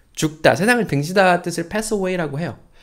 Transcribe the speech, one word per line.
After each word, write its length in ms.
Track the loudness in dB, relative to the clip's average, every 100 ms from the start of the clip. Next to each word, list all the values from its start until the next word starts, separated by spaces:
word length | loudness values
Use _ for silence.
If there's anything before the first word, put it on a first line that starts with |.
| _
죽다, 420 | -4 -4 2 2 4
세상을 300 | 2 2 0
등지다 560 | -2 0 2 4 2
뜻을 280 | -2 -6 -6
pass 260 | -6 -4 -4
away라고 440 | -2 -2 -4 -6
해요. 200 | -8 -10 -18 _